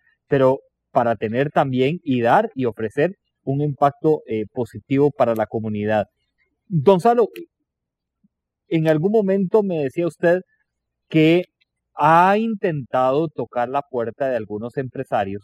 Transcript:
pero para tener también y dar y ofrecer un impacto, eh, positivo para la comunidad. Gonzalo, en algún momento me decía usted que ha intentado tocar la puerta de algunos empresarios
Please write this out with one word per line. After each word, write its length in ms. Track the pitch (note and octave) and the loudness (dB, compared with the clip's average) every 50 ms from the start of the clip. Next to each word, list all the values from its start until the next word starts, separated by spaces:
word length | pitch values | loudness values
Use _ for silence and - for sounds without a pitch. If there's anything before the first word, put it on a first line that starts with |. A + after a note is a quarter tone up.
| _ _ _ _ _ _ | _ _ _ _ _ _
pero 320 | - C#3 C3 C3 C3 C3+ - _ _ _ _ _ | 0 2 4 2 2 0 -4 _ _ _ _ _
para 240 | _ C#3 A#2+ A#2 A#2 | _ 0 0 0 0
tener 340 | G#2 - A2 A2 B2 C#3 D3+ | -2 -4 -4 -2 -2 -2 0
también 480 | - F#3 D#3 C3+ B2+ B2+ B2+ C3+ E3 F3 - | 0 0 0 0 0 0 0 0 -2 -4 -4
y 180 | D#3 C3 B2 | -4 -2 0
dar 300 | A#2 A2+ C3 F3+ G#3+ A3+ - | 2 2 2 2 2 -2 -4
y 120 | - B2+ | -6 -4
ofrecer 500 | A#2+ A2 - A2 G#2+ - - D3 F3 G3 - _ _ _ _ _ | -4 -4 -4 -8 -6 -2 -2 -2 -2 -4 -8 _ _ _ _ _
un 180 | - C3+ C#3 | -6 -4 -4
impacto, 600 | D3 D3+ C#3 - - C#3+ C#3+ - - D#3+ D#3 - - - | -4 -4 -2 0 0 0 0 0 0 0 0 0 -2 -6
eh, 160 | A2+ A2 G#2+ G2+ _ | -6 -6 -6 -6 _
positivo 560 | - A#2+ - - A2 - _ C3+ C3+ C#3+ D3 | -8 -8 -8 -8 -14 -8 _ 0 2 2 0
para 240 | - - C3 A#2 A#2 | 2 0 0 0 0
la 140 | A2 A2 - | -2 -4 -4
comunidad. 580 | - A#2 A2 A2 G#2+ G#2 G#2 G#2+ G#2+ G#2+ - - _ _ _ _ _ _ _ _ _ _ _ _ | -4 -6 -6 -6 -6 -4 -4 -2 -2 -2 -2 -4 _ _ _ _ _ _ _ _ _ _ _ _
Gonzalo, 600 | G3 D#3+ C3 - G3 F#3 - A#3 A#3+ A#3+ A3+ - - - E3+ - _ _ _ _ _ _ _ _ _ _ _ _ _ _ _ _ _ _ _ _ _ _ _ _ - | -4 0 4 4 4 4 4 2 2 4 2 0 -2 -10 -20 -20 _ _ _ _ _ _ _ _ _ _ _ _ _ _ _ _ _ _ _ _ _ _ _ _ -2
en 120 | E3 D#3+ D#3+ | 0 2 2
algún 240 | D#3 D#3 D3+ G3+ | 2 2 0 0
momento 500 | G#3 A3+ G#3 F#3+ F#3+ G3 G3 F3 - A3 | 0 0 0 2 0 0 0 0 0 0
me 220 | G#3 G3 F3+ D#3+ D3 | 0 0 -2 -4 -4
decía 240 | C3+ - - E3+ E3+ | -4 -4 -4 -4 -4
usted 340 | - _ - E3+ F3 F#3 F#3 _ _ _ _ _ _ _ _ _ _ _ _ _ | -4 _ 2 2 2 2 -2 _ _ _ _ _ _ _ _ _ _ _ _ _
que 360 | - D#3+ D#3 D#3 E3 F3 F3+ - _ _ _ _ _ _ _ _ _ | 0 2 4 4 4 2 0 -4 _ _ _ _ _ _ _ _ _
ha 440 | - D3 D3+ D#3+ E3 F3 F#3+ G3 G#3+ | 0 2 4 6 6 6 4 2 2
intentado 880 | A3+ A3+ A3+ G3+ - F#3+ E3 D3 C3 - - C3 B2+ B2+ C3 D3 E3 D#3+ | 0 -2 -4 -4 -4 -4 -4 -4 -6 -4 -2 0 0 2 2 0 -2 -4
tocar 420 | - - B2+ A2 - B2 A#2+ A#2+ | -6 -8 -10 -8 -4 -4 -4 -2
la 140 | C3 C#3 C#3 - | -4 -6 -6 -6
puerta 400 | - B2 A#2 A2+ G#2+ - C#3+ C3+ | -6 -6 -6 -6 -6 -6 -4 -4
de 60 | B2+ | -4
algunos 420 | A#2 A2 G2 G#2 G#2 G#2+ A#2+ - - | -4 -6 -6 -8 -10 -10 -8 -8 -8
empresarios 680 | C3+ B2+ - C#3 C3+ - - A#2+ G#2 G2 G2 G2+ | -8 -8 -10 -12 -8 -4 -4 -4 -2 -4 -6 -10